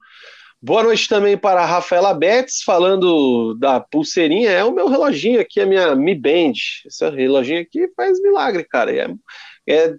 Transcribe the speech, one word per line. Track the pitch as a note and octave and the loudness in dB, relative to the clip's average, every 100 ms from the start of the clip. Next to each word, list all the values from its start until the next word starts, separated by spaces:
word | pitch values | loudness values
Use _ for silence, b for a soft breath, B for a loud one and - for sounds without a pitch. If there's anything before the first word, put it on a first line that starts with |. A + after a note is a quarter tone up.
| B B B B B _ B2 | B B B B B _ -2
Boa | G3+ | 2
noite | A3+ A3 - | 2 0 0
também | G#3 G3+ G3+ | 0 2 2
para | G#3 F3+ | 2 2
a | E3 | 2
Rafaela | F3 F3 F3 G3 | 0 0 0 2
Betts, | E3+ E3+ A#3+ B3+ - | 2 2 2 0 -6
falando | - F3+ F3+ F#3+ F#3 E3 C3+ A#2+ A2+ | -2 2 2 2 2 2 2 0 -2
da | A2+ C3+ B2 | -2 0 0
pulseirinha. | - D3 D3+ - D#3 F3+ A#3 | -2 -4 -4 -2 0 0 0
É | F3+ | 0
o | A3 | 0
meu | F#4 F#4+ | 0 0
reloginho | C4+ C#4+ D3+ G3 A#3+ | 0 0 0 0 0
aqui, | - - | -2 -2
a | G3 | 0
minha | F#3+ F3 | 2 2
Mi | C3+ D3+ E3+ | 0 0 0
Band. | C#3+ E3 D#3+ A2 - - | 0 0 0 -2 -8 -12
Esse | - - D#3+ | -16 -8 -6
reloginho | C#3 C3 C3+ B2 E3+ | -2 0 0 -2 -4
aqui | E3+ D4+ F#4 - | -6 -4 -4 -4
faz | F#4+ F#4 | -2 0
milagre, | G4+ G4 C#4 E3+ | 2 0 0 -4
cara. | - B2+ A2+ | -4 -2 -2
É, | C3+ - F#3+ B B B B - | -2 -4 -8 B B B B -2
é | D3+ D#3+ | 0 0